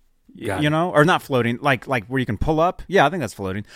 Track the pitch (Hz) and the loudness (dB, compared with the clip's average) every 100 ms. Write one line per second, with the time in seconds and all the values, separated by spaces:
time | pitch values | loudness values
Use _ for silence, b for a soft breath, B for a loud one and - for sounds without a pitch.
0 | _ _ _ - 101 98 147 156 175 147 | _ _ _ -10 -6 -2 0 0 2 4
1 | 151 160 - 127 117 120 139 127 - 127 | 4 2 0 0 0 0 0 -2 -2 -4
2 | 101 131 120 101 147 156 175 - - 185 | -2 -4 -4 -2 0 2 0 -2 0 2
3 | 147 180 110 - 95 101 - | 4 2 -6 -6 -8 -6 -10